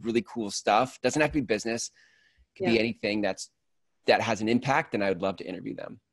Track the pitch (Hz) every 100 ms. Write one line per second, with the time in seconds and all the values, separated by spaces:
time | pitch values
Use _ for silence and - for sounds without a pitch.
0 | 107 117 104 - 104 - - 107 127 -
1 | 127 143 151 147 120 107 113 117 - -
2 | _ _ _ _ _ - 190 113 113 107
3 | 107 104 101 95 - _ _ _ _ _
4 | - 104 110 107 110 120 131 139 - 113
5 | 98 92 95 95 - 90 95 - - -
6 | _